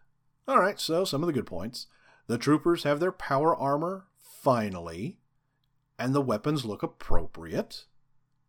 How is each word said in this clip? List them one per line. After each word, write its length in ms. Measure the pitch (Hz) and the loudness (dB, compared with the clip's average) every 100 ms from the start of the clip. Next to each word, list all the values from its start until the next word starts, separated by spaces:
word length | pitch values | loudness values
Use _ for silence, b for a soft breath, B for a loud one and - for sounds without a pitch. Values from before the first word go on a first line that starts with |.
| _ _ _ _ - | _ _ _ _ 0
All 120 | 254 | 2
right, 200 | 185 190 | 2 0
so 240 | - 165 | -2 -2
some 200 | 190 - | 0 -2
of 20 | 170 | -2
the 80 | |
good 140 | 131 90 | -2 -4
points. 400 | 85 110 - - b b b b | -8 -8 -10 -16 b b b b
The 100 | 120 | -2
troopers 460 | 139 151 170 170 | 2 2 2 0
have 160 | - 147 | 0 0
their 120 | 180 | 0
power 440 | - - 139 160 - | -4 -2 2 2 2
armor, 500 | 139 147 170 190 - _ | 0 0 -2 -8 -14 _
finally, 960 | - - 139 120 104 90 85 82 117 - _ _ _ _ _ _ _ - | -20 -4 2 2 0 -6 -10 -8 -10 -10 _ _ _ _ _ _ _ -6
and 160 | 123 | -2
the 80 | 143 | 0
weapons 420 | 127 107 147 151 | 0 -2 -2 -4
look 200 | 113 101 | -4 -6
appropriate, 1000 | 123 - - - - - 82 185 220 - - _ _ _ _ _ | -8 -4 6 6 6 -8 -8 -6 -6 -10 -20 _ _ _ _ _